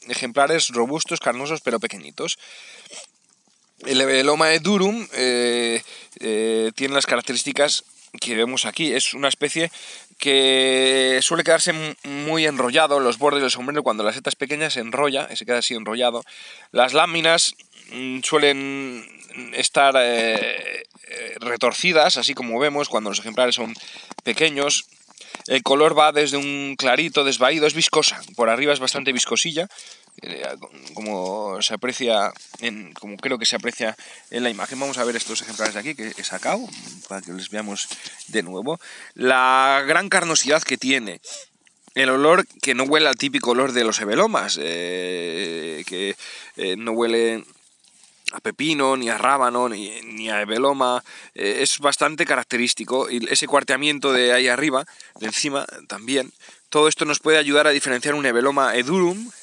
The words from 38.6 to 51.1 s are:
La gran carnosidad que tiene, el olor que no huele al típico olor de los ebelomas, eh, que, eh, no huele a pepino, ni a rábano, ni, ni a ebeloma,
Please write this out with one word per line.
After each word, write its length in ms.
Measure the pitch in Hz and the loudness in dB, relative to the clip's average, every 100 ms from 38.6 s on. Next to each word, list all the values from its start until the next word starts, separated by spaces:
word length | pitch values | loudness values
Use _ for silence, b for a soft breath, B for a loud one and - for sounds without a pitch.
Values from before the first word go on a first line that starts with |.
| 117 170 B B B | -6 -8 B B B
La 680 | - 127 131 127 131 135 139 139 | -2 2 4 6 4 4 2 2
gran 220 | 160 196 | 2 2
carnosidad 540 | 190 170 156 127 151 | 0 2 0 2 2
que 140 | - 127 | 2 -4
tiene, 440 | 127 135 107 87 B B B _ _ _ _ | 0 0 -2 -10 B B B _ _ _ _
el 160 | - 131 | 0 2
olor 360 | 131 147 180 - - | 4 6 4 2 -4
que 120 | 139 | -2
no 100 | 123 | 0
huele 240 | 135 156 156 | 2 4 4
al 80 | 127 | 2
típico 340 | 143 135 117 | -2 -2 0
olor 220 | 123 135 | 2 2
de 120 | 123 | 2
los 140 | 113 104 | 0 0
ebelomas, 580 | 104 117 220 180 101 90 | 0 2 2 2 -2 -4
eh, 1200 | 76 85 87 90 90 90 85 82 95 82 80 78 - | -4 -4 -4 -4 -4 -6 -6 -6 -6 -6 -8 -10 -8
que, 300 | 90 98 98 B B B - | -6 -6 -6 B B B -8
eh, 200 | 95 95 | -6 -4
no 160 | 117 | -4
huele 520 | 113 117 113 117 113 - - _ _ _ _ - _ - | -2 0 2 2 -2 -8 -20 _ _ _ _ -20 _ -10
a 60 | - | -8
pepino, 580 | - - 147 151 135 135 | -6 -4 -2 2 2 2
ni 120 | 117 | 0
a 100 | 113 | 0
rábano, 500 | 127 139 123 123 123 | 2 4 2 2 0
ni, 320 | 104 101 110 | -2 -10 -12
ni 280 | 113 110 110 | -14 -10 -4
a 100 | 104 | -4
ebeloma, 600 | 104 113 139 139 127 123 - | -2 0 2 2 0 0 -4